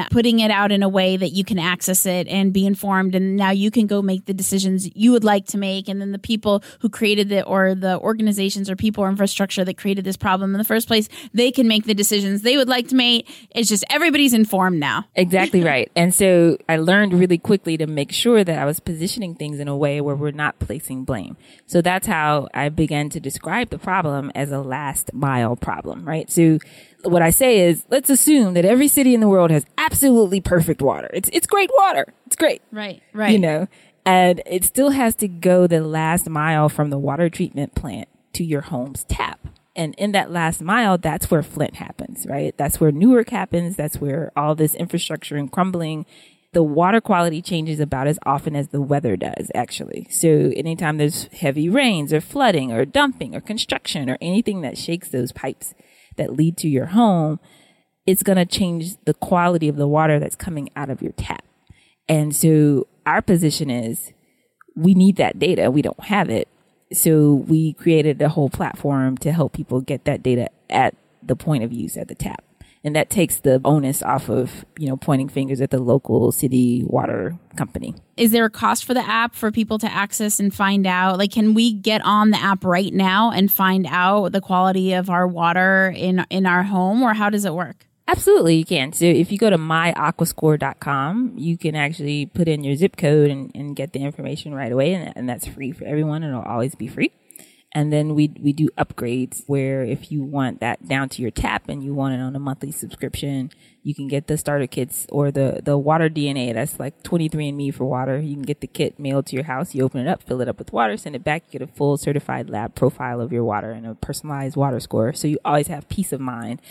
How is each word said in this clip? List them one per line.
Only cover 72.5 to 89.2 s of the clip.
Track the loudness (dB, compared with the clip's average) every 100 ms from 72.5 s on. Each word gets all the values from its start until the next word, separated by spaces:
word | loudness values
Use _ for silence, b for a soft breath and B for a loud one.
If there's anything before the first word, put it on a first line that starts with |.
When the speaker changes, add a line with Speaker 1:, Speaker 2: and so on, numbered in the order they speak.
| _ b b -4
Speaker 2:
And | -2
that | 0
takes | 0 0 0
the | 2 4
onus | 4 4 2 -2
off | -2 -2 -2
of, | -2 -2 -6 -18 -8
you | -6
know, | -4
pointing | 0 0 0
fingers | -4 -4 -2
at | -2
the | 0
local | 2 2 2 2 2
city | 0 0 2 2 2 0
water | -2 -2 -4 -6 -8 _ -8
company. | -6 -8 -10 -12 _ 0
Speaker 1:
Is | 2
there | 4
a | 0
cost | 0 -2 -2
for | -2
the | -2 -2
app | -2 -2 -2
for | -4
people | -2 -2 -2
to | -4
access | -4 -4 -4 -4 -2
and | -2
find | 0 0 2 2
out? | 2 2 2
Like, | 0
can | 2 2
we | 4 2
get | 2 0 0
on | 2 4 4
the | 4
app | 2 0 2
right | 0 0
now | 0 2 4 2
and | 2 0
find | 2 2 2 0
out | 0 2 2 2
the | -2
quality | 0 2 2 2 0
of | 0 0
our | 0 0
water | 0 0 2 4 4 2 0
in, | 0 0 0
in | 0 2
our | 2
home, | 2 0 0 2
or | 2
how | 2 0
does | 0 -2
it |
work? | -4 -8 -12 _ _ -2
Speaker 2:
Absolutely, | 0 6 6 6 4
you | 2
can. | -2 -2
So | 2 4
if | 4